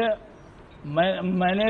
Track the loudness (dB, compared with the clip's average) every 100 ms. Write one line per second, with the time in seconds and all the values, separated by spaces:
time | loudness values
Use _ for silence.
0 | 2 -2 -8 -20 -20 -20 -20 -16 -4 0
1 | 2 0 -2 0 2 2